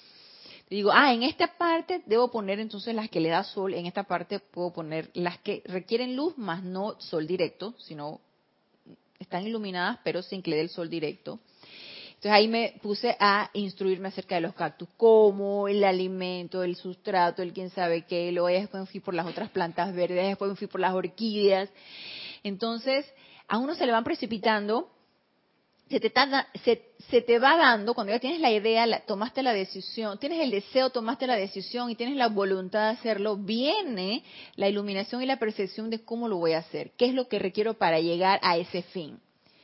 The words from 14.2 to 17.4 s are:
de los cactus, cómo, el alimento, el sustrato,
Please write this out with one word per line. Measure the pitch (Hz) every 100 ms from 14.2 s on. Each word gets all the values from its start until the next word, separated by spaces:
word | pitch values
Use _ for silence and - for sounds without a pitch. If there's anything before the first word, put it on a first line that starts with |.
| -
de | 180
los | 170
cactus, | - 165 - 175 -
cómo, | 226 220 214 196 202 202 202
el | 202
alimento, | 196 185 185 185 180 180 175 185
el | 180
sustrato, | 175 185 180 - 185 175 170